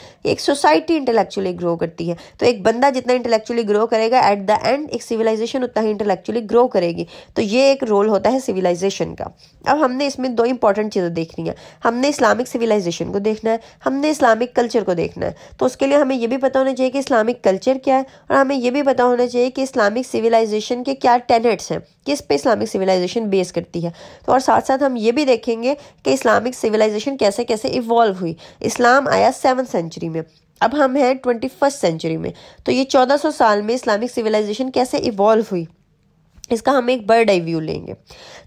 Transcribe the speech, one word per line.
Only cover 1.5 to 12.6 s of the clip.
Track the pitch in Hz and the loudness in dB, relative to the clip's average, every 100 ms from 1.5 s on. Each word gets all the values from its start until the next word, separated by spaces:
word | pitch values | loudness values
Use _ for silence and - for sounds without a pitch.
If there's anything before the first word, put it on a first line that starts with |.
ग्रो | 175 175 170 | -4 -4 -2
करती | 170 - 170 | -4 -6 -8
है। | 170 - - | -8 -12 -2
तो | 240 | 0
एक | 226 | 2
बंदा | 202 226 277 | 0 2 2
जितना | 254 247 | 0 0
इंटेलेक्चुअली | 254 240 220 220 233 | -2 0 -2 0 -4
ग्रो | 214 208 226 | 0 0 2
करेगा, | 220 226 254 | 0 2 4
at | 202 202 190 | 4 2 0
the | 208 226 | 0 0
end | 277 302 | -2 -4
एक | - | -10
सिविलाइजेशन | - 226 220 220 233 269 | -6 -2 0 0 -4 -4
उतना | 247 220 | -4 -2
ही | 220 | -2
इंटेलेक्चुअली | 214 208 185 - 220 | -2 -2 -2 -4 -6
ग्रो | 208 233 247 | 0 2 4
करेगी। | 196 175 170 170 - - - | 2 0 -4 -10 -14 -8 -4
तो | |
ये | 220 233 277 | 0 4 4
एक | 269 | 2
रोल | 240 202 208 | 0 2 2
होता | 202 214 | 2 2
है | 262 | 0
सिविलाइजेशन | 254 190 185 175 196 - 165 | -2 -2 -2 0 -2 -4 -6
का। | - - - _ _ - | -8 -12 -14 _ _ -2
अब | 285 | 0
हमने | 269 254 285 | 0 0 -4
इसमें | 269 254 233 | -4 -4 0
दो | 233 | 0
इंपॉर्टेंट | 254 220 202 214 | 2 2 2 -2
चीज़ें | 208 175 | -2 -2
देखनी | 170 165 - 165 | -4 -6 -6 -8
है। | - - - | -10 -16 -4
हमने | 233 233 277 | -2 0 0
इस्लामिक | 285 226 214 254 | 2 2 2 -2
सिविलाइजेशन | 240 | -2